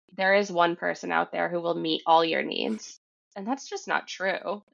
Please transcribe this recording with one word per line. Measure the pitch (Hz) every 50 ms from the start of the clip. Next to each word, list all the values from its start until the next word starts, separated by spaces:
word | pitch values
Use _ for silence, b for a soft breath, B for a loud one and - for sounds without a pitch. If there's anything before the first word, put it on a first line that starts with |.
| _ _ -
there | - 190 190 196
is | 202 208 196
one | 175 170 170 170 170
person | - 175 175 165 - - 175
out | 170 165 165 -
there | - 170 170 170
who | 175 175
will | 170 170 170
meet | 170 170 160 156 - -
all | 165 165 165 165
your | 165 156 135 143
needs. | - - - - - 220 220 - - - - _ _ _ _ _ _ -
And | 202 196 220
that's | 269 - - -
just | 403 392 - -
not | 160 - - -
true. | - - 185 190 180 - - - 196 208 - _